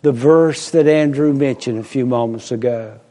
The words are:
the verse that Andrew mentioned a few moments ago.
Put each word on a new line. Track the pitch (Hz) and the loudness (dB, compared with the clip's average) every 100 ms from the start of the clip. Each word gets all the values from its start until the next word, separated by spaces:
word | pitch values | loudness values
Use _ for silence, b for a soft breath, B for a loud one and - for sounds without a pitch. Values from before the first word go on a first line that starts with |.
the | 147 | 0
verse | 120 135 165 165 143 - | 2 4 4 4 -2 -2
that | 165 151 | 2 4
Andrew | 156 147 139 151 | 2 0 0 0
mentioned | 139 139 123 - 113 | 0 -2 -2 -6 -8
a | |
few | 110 135 123 | -6 -4 -2
moments | 120 117 113 - | -2 -2 -6 -8
ago. | 120 123 117 110 110 _ | -4 -4 -4 -10 -18 _